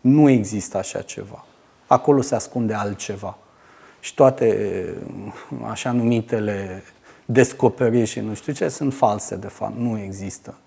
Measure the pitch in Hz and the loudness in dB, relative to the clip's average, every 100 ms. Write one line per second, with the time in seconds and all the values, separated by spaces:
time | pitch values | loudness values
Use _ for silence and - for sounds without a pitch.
0 | 127 147 147 127 101 107 - 98 92 - | 6 8 8 6 2 -4 -4 -6 -6 -8
1 | 92 - 101 - - _ _ _ _ 127 | -10 -12 -14 -16 -20 _ _ _ _ 2
2 | - 143 131 113 - 127 113 107 101 98 | 6 4 4 -2 -4 -4 -2 -2 -4 -6
3 | - 98 98 - _ _ _ - - _ | -8 -8 -10 -14 _ _ _ -20 -20 _
4 | - - 135 131 117 101 101 95 90 - | -18 4 4 6 2 2 -2 -4 -6 -10
5 | - - 101 - - 131 113 110 127 120 | -12 -12 -14 -16 -14 -10 -8 -6 -2 0
6 | 117 117 113 113 107 101 98 92 - _ | 2 0 0 -4 -2 -4 -8 -12 -16 _
7 | _ - _ 123 127 - 123 - 123 120 | _ -20 _ 4 4 4 0 2 2 2
8 | 110 - 107 107 - 143 165 135 143 131 | 0 -2 -6 -8 -8 -4 -4 -2 -4 2
9 | 117 104 - 98 101 - 107 110 120 110 | 0 2 -6 -8 -10 -10 -10 -4 -4 -4
10 | 98 98 98 - - - | -8 -10 -10 -10 -16 -20